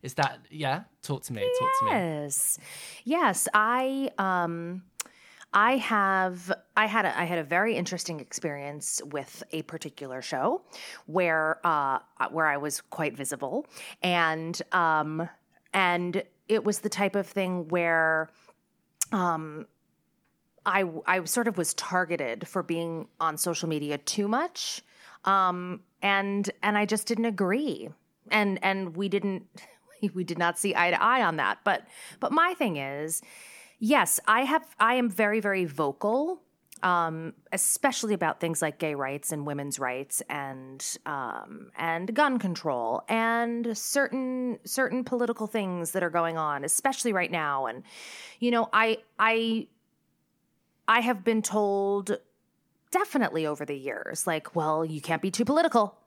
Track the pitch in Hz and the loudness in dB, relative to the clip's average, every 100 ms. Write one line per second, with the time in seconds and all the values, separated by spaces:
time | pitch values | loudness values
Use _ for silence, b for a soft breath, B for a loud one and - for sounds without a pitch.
0 | 131 - 139 - - 156 139 151 220 _ | -6 0 0 0 -14 -4 -2 -2 -6 _
1 | - 135 - 113 508 494 508 539 539 247 | -6 -6 -6 -4 -2 0 0 2 2 0
2 | 170 151 147 143 - - B B B B | 0 -4 -4 -2 -2 -4 B B B B
3 | 233 330 277 185 - 214 214 247 262 269 | -2 2 2 2 2 2 2 2 0 -2
4 | 269 - 190 180 170 170 170 185 - - | -2 0 0 2 0 -4 -6 -10 -12 -14
5 | B B B B B 196 220 262 - 214 | B B B B B 4 4 4 2 2
6 | 196 190 185 180 175 - _ - 214 220 | 4 2 0 -2 -6 -6 _ 0 2 2
7 | 190 120 170 170 147 170 220 180 180 180 | 2 0 0 -2 0 2 2 0 -2 -4
8 | - 156 - - 160 143 143 147 - - | -6 -8 -8 -6 -6 -6 -10 -8 -6 -6
9 | 147 147 135 - - 160 - 160 147 - | -4 -8 -8 -14 -8 -8 -8 -10 -10 -12
10 | 135 127 - 131 185 349 _ B B B | -10 -10 -4 0 2 0 _ B B B
11 | - 165 175 160 156 160 170 151 139 135 | -2 2 4 4 2 2 2 2 2 0
12 | - _ - 165 156 143 147 147 - - | -4 _ -2 4 4 4 -2 -6 -8 -4
13 | 151 139 135 143 139 214 302 B B B | -2 -2 -6 -4 -4 -4 -6 B B B
14 | 185 175 160 160 165 175 - 185 165 156 | 2 4 4 2 -4 -6 0 2 4 4
15 | 151 156 170 - _ _ _ 190 185 175 | 2 -4 -6 -10 _ _ _ 2 2 2
16 | 180 180 - _ - 220 214 196 208 - | 0 -4 -6 _ 0 2 2 0 -4 0
17 | 196 202 185 202 185 180 156 175 170 165 | 0 0 -2 -2 -2 -2 0 0 4 4
18 | 160 160 160 b b _ _ _ _ _ | 4 2 0 b b _ _ _ _ _
19 | - 208 180 160 156 151 - _ _ _ | -4 0 0 0 -6 -12 -16 _ _ _
20 | _ _ _ _ _ _ 208 190 185 160 | _ _ _ _ _ _ 0 2 2 -2
21 | - 185 170 247 226 190 160 - - 185 | 0 0 2 0 2 0 -2 -2 0 0
22 | 180 170 131 113 170 185 156 170 170 165 | 2 -2 -2 -6 -4 -6 -2 -4 -2 -6
23 | - _ 160 156 180 160 165 151 147 143 | -10 _ -2 0 -2 -2 -2 -2 -2 -4
24 | - - 202 240 349 - - - B B | -2 -2 0 0 0 -4 -8 -8 B B
25 | B B 190 196 185 180 180 180 _ _ | B B 2 4 4 0 -6 -8 _ _
26 | 202 196 196 202 196 - 202 208 208 214 | 0 2 0 -2 -2 -2 0 2 2 0
27 | - 233 233 196 185 233 294 151 117 - | 0 0 0 0 0 2 -2 -6 -10 -16
28 | _ _ - 214 202 190 190 190 185 165 | _ _ 0 2 2 2 0 0 -4 -4
29 | 196 196 202 190 - - B B _ - | 0 0 0 -4 -8 -20 B B _ -4
30 | 208 185 175 170 175 170 202 - 175 175 | -2 -2 -4 2 0 2 0 2 4 4
31 | 226 254 190 156 107 - 208 170 - B | 4 4 4 2 0 0 0 -2 -4 B
32 | B B - 302 349 359 254 151 135 143 | B B 0 2 2 2 -2 -2 -4 -6
33 | 156 160 B B B B B B 220 285 | -6 -6 B B B B B B 4 4
34 | 185 - - 220 262 311 311 - 226 254 | 4 2 4 4 4 0 -2 2 4 4
35 | 240 190 208 220 202 190 170 139 143 135 | 2 2 2 2 2 0 0 0 -2 0
36 | 208 247 311 370 _ _ _ - 185 175 | 0 0 0 -4 _ _ _ -2 2 2
37 | 165 160 160 - - 190 - - 277 247 | 2 -4 -8 -12 -6 -2 0 2 0 0
38 | 220 196 165 - 165 160 156 151 160 143 | -2 2 0 0 -2 0 -2 -2 -4 -2
39 | 135 143 - 151 147 143 143 135 131 127 | -4 -4 -6 -6 -4 -6 -6 -4 -4 -4
40 | 135 - - 147 139 131 131 135 - - | -6 -6 -6 -6 -6 -10 -14 -10 -8 -8
41 | - 143 120 57 - 73 - - 165 165 | -6 -6 -4 -6 -10 -16 -14 -4 -2 -2
42 | 190 226 294 247 196 165 160 127 113 120 | -2 2 2 2 -2 -2 -2 -2 0 -2
43 | - 226 226 233 233 233 233 214 - 285 | 0 0 2 0 0 -2 -4 -4 -2 0
44 | 269 262 254 254 247 233 - - 254 254 | 0 0 -2 -2 -2 -4 -4 -2 0 0
45 | 240 247 233 226 214 226 190 180 165 190 | -2 -2 0 -2 -2 -2 -2 -4 -2 -2
46 | 175 170 165 165 156 143 139 - 277 262 | 0 2 0 0 -2 -2 0 0 0 0
47 | 240 190 175 170 151 139 127 120 B B | 0 0 0 -2 0 0 -2 -6 B B
48 | B B B B 240 233 226 208 226 220 | B B B B 2 2 2 2 2 0
49 | - - 220 226 226 226 - _ _ _ | -6 2 2 4 2 -2 -4 _ _ _
50 | _ _ _ _ _ _ _ _ - 226 | _ _ _ _ _ _ _ _ 2 2
51 | 233 208 185 220 214 214 202 202 196 202 | 2 2 2 2 2 0 2 2 0 0
52 | 196 - _ _ _ _ _ _ _ 381 | -2 -6 _ _ _ _ _ _ _ 0
53 | 415 277 214 160 156 147 151 143 135 104 | 2 2 2 2 -2 -2 -4 -6 -6 -6
54 | - - - 156 - 170 156 156 160 156 | -6 -4 -2 -2 -2 -2 2 2 0 -4
55 | 156 165 190 180 226 302 330 240 208 - | -2 -2 0 0 2 4 4 4 2 -4